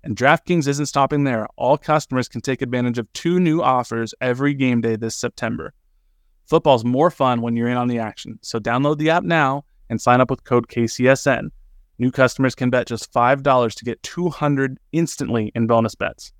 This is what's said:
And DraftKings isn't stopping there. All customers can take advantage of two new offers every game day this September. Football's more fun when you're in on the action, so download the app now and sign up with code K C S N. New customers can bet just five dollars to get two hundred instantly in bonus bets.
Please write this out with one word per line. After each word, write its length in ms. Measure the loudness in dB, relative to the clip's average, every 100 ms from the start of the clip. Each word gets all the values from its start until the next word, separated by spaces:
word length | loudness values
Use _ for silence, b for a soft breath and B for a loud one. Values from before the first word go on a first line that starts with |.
And 140 | -8 0
DraftKings 500 | 2 2 2 0 0
isn't 200 | -2 -2
stopping 360 | 0 0 0
there. 220 | 0 -2 -6 -4
All 220 | 0 0
customers 500 | 2 -2 0 -4 -4
can 120 | -6
take 200 | -4 -4
advantage 380 | -2 -2 -2 -2
of 140 | -6
two 260 | -6 0 2
new 240 | 2 2
offers 520 | 2 0 0 -4 -6 -4
every 320 | -2 0 0
game 260 | 0 0 2
day 160 | 0 -2
this 180 | -4
September. 600 | -6 -8 -6 -8 -6 -10 _ _ _ _ _ _ _ _
Football's 380 | 2 4 4
more 260 | 2 2 0
fun 300 | 2 0 0
when 160 | -2 -2
you're 120 | -2
in 80 | -2
on 120 | -2
the 100 | -2
action, 380 | -6 -10 -16 -16
so 160 | -8 -6
download 400 | -2 0 0 2
the 120 | 2
app 120 | 0
now 420 | 2 0 0 -2 -10 _ -8
and 100 | -2
sign 200 | 2 4
up 100 | 4
with 120 | 0
code 260 | 0 0 0
K 200 | -4 -4
C 180 | 2 2
S 200 | 4 2
N. 240 | -2 -4 -14 -20 -20 _ -4
New 120 | -2
customers 440 | 2 0 2 -2 0
can 120 | 0
bet 180 | 0 -2
just 240 | -8 -4
five 320 | 0 2 2
dollars 320 | 2 2 2 -4
to 80 |
get 180 | -8 -8
two 260 | -10 -6 -6
hundred 480 | -2 -2 0 -2 -6 _
instantly 640 | -4 -4 -4 -2 -2 -2
in 140 | -2 2
bonus 260 | 2 2
bets. 380 | -4 -8 -8 -20